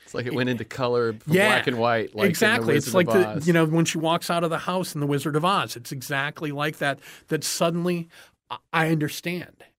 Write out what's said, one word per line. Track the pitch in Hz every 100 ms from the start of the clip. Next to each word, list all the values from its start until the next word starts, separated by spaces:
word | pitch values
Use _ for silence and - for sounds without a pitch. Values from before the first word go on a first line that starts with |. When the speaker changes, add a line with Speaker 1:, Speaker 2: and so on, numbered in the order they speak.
Speaker 1:
It's | -
like | 123 123
it |
Speaker 2:
It | 123
Speaker 1:
went | 127
into | 120 113
color | - 123 120 117
from | 110 147
Speaker 2:
Yeah, | 175 208
Speaker 1:
black | 208 139
and | 123
white, | 117 117 104
like | 107
in |
The | 202
Speaker 2:
exactly. | - 214 233 226 147
It's | 143
Speaker 1:
Wizard | 185 165
Speaker 2:
like |
Speaker 1:
of |
Speaker 2:
the, | 190 180 -
Speaker 1:
Oz. | 160
Speaker 2:
you |
know, | 170 160
when | 165 165
she | 170
walks | 160 170 -
out | 175
of | 170
the | 160
house | - 185 180
in | 156
The | 143
Wizard | 143 151 147
of | 175
Oz, | 196 120 -
it's | 117
exactly | 139 120 139 143 151 156
like | 143 151 147
that, | 143 135 - - -
that | 156 -
suddenly | - 170 170 175 175 170 - - _ -
I, | 120 _
I | 165 160
understand. | 160 151 - 170 175 - - -